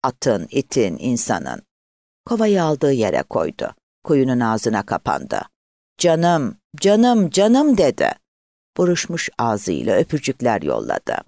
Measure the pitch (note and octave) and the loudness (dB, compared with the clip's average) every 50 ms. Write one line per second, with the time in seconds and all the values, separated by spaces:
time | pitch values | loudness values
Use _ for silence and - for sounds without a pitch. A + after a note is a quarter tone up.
0 | - C3 - _ - C#3 A2 F#2+ D#2+ - - C3+ C3 _ - C3+ A2 F#2 E2 - | -4 -6 -6 _ 0 0 0 0 -2 -4 -4 -4 -4 _ 0 0 0 0 -2 -4
1 | - B2+ B2 A#2 - - A2 E2+ C2 C2 A#1 - _ _ _ _ _ _ _ _ | -4 -2 -2 -2 -2 -2 -4 -4 -4 -8 -10 -12 _ _ _ _ _ _ _ _
2 | _ _ _ _ _ - A#3+ A3 A3+ G#3+ G3+ F#3+ E3 D#3 D3+ C3+ D#3 C#3+ C#3 B2 | _ _ _ _ _ -6 -2 0 2 2 2 2 2 0 0 0 2 0 2 2
3 | A2 F#2+ - - - _ - F#2+ E2 D#2+ - - - - - _ _ _ _ _ | 0 0 0 -2 -4 _ -4 -2 -2 -2 -4 -8 -10 -10 -10 _ _ _ _ _
4 | _ - D#3 C#3 C3 C3 B2+ B2 A#2+ A2+ A2 G#2+ - A#2 G#2+ G2+ G2+ - - - | _ 0 2 2 2 2 2 0 0 0 -2 0 -2 -2 -2 -2 -2 -4 -6 -4
5 | _ - D2 C#2 C2 - - - - - _ _ _ _ _ _ _ _ _ - | _ -2 -4 -4 -4 -6 -6 -6 -6 -10 _ _ _ _ _ _ _ _ _ 0
6 | - F3 D#3+ D#3+ E3+ F3 F3 D#3+ C3+ G#2 - _ _ _ - - - G3 G#3 G#3+ | 2 2 2 4 2 2 2 0 -2 -4 -8 _ _ _ -12 -2 2 2 4 4
7 | A#3+ B3 A#3+ A3 F#3+ D#3+ - F#3 G3+ A3 A#3+ C4+ D4+ D4+ B3+ G3 E3+ C3+ - - | 4 4 4 2 0 2 2 2 4 4 4 4 4 4 4 4 2 2 2 0
8 | - - - _ _ _ _ _ _ _ _ _ _ _ _ - F3+ F3 F3 E3 | -2 -2 -2 _ _ _ _ _ _ _ _ _ _ _ _ 0 0 2 2 -2
9 | - - E3+ E3 - - _ - A#2+ A#2 A2 G2+ - F#2+ F2 C2+ A#1+ A2+ G2 F#2 | -4 -6 -6 -6 -8 -8 _ -2 -2 0 0 -2 -2 -4 -4 -2 0 0 2 2
10 | E3 - - D3 - C#3 C3 _ A#2+ A#2+ A2 F#2+ D2+ D2 B1 A1 G#1+ - G1+ G1+ | 0 0 -4 -4 -4 -6 -6 _ -2 0 0 0 -2 -2 -4 -4 -2 -4 -6 -6
11 | _ - - G1+ - | _ -6 -8 -8 -8